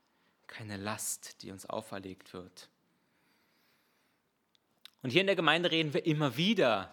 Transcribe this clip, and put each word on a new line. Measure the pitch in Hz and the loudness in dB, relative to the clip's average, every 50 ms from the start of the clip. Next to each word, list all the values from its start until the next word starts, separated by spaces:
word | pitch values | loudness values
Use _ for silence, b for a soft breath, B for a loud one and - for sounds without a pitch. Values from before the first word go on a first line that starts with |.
| _ _ _ _ _ _ _ _ _ | _ _ _ _ _ _ _ _ _
keine | - - - 110 104 101 | -18 -16 -14 -10 -10 -8
Last, | 98 98 107 107 107 - - - - - - - - | -6 -6 -6 -6 -6 -6 -8 -8 -8 -12 -16 -18 -16
die | - 95 | -16 -14
uns | 95 95 - | -14 -14 -10
auferlegt | - - 110 107 - 107 98 98 95 92 - - - - | -8 -6 -8 -6 -8 -10 -10 -10 -12 -14 -14 -16 -16 -16
wird. | 92 90 92 - - - - _ _ _ _ _ _ _ _ _ _ _ _ _ _ _ _ _ _ _ _ _ _ _ _ _ _ _ _ _ _ _ _ _ _ _ _ _ _ _ _ _ _ - - _ _ | -16 -16 -16 -20 -20 -20 -20 _ _ _ _ _ _ _ _ _ _ _ _ _ _ _ _ _ _ _ _ _ _ _ _ _ _ _ _ _ _ _ _ _ _ _ _ _ _ _ _ _ _ -20 -20 _ _
Und | - 127 | -6 0
hier | 117 175 | 2 4
in | 196 | 4
der | 196 185 | 4 2
Gemeinde | 175 165 147 156 175 - - | 4 4 4 4 4 2 2
reden | 160 160 160 147 135 | 2 2 2 2 0
wir | 180 - | 0 2
immer | 170 151 151 151 135 117 | 2 2 2 2 0 2
wieder, | 143 175 214 233 190 147 120 107 95 90 - | 2 2 2 4 4 4 4 4 2 0 -6